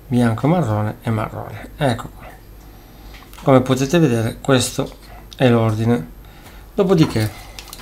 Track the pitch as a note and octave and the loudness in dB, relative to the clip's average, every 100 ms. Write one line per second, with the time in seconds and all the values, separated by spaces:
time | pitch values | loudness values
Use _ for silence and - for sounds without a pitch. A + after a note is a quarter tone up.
0 | - A#2+ A#2+ A2 C#3+ F3+ A#2+ G#2+ G#2+ - | -2 0 2 0 0 0 0 -2 -2 -4
1 | A#2+ A2 - G#2+ - G#2+ - - C#3 A2+ | -4 -4 -4 -8 -12 -14 -12 -4 -2 -2
2 | - - - - - - - - - - | -8 -16 -20 -20 -20 -20 -20 -20 -20 -20
3 | - - - - D3 C3 B2+ C3 C3+ F3 | -20 -20 -20 -4 4 4 4 -2 2 2
4 | D3+ A#2 A2+ - - C3 - - - - | 4 2 -2 -4 0 2 0 -4 -8 -10
5 | - - - - B2+ A#2 A2+ G#2+ A#2 A#2+ | -20 -20 -12 0 2 4 2 0 0 0
6 | D#2+ - - - - - - - F#3 F3 | -4 -16 -20 -20 -20 -20 -8 -2 2 4
7 | D3 A2 G#2+ - - - - - | 4 2 -4 -6 -18 -18 -18 -18